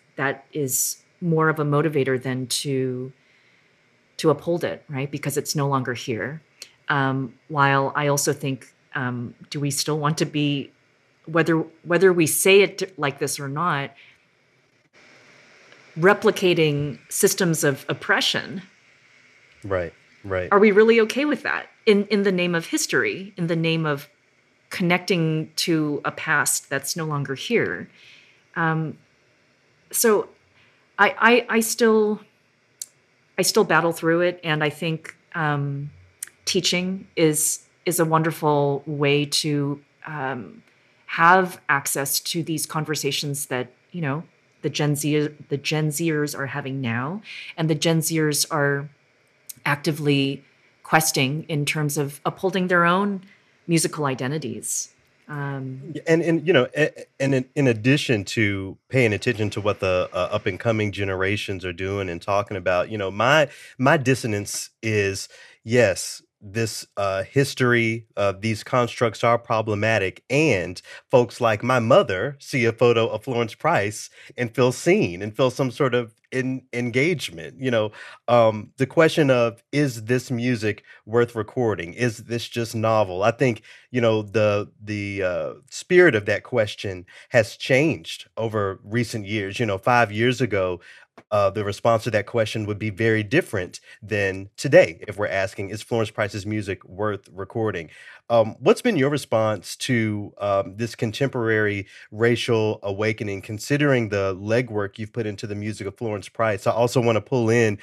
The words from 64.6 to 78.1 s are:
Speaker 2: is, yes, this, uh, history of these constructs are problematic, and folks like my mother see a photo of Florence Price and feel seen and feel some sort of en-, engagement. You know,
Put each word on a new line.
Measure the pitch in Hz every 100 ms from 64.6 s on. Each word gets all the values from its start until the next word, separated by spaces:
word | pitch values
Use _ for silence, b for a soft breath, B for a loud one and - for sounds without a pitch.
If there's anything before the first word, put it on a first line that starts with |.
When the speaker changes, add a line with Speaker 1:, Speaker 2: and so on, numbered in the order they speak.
| - _
Speaker 2:
is, | 113 107 98 95 - B B B
yes, | 107 123 107 85 - - - _
this, | 104 98 113 - - -
uh, | 98 95
history | 95 139 139 - 127 120 113 113 113 -
of | 101 95
these | 110 107
constructs | - 127 120 - 117 98 120
are | 117
problematic, | - 110 110 104 110 110 95 - -
and | 135 160 98 87 92 B B _
folks | 127 120 -
like | 117 107
my | 117 131
mother | 113 190 202 92 123 139
see | - 135
a | 113
photo | 110 120 117 113
of | 107 -
Florence | 120 113 -
Price | 151 160 101 107 - B B -
and | 123 -
feel | 127
seen | 123 170 208 110 87
and | 104 110
feel | 131
some | 123 131
sort | 110 135
of | 120 113 _ _
en-, | 127 127 131 -
engagement. | 120 123 120 151 170 - 82 139 -
You | 127
know, | 117 107 B B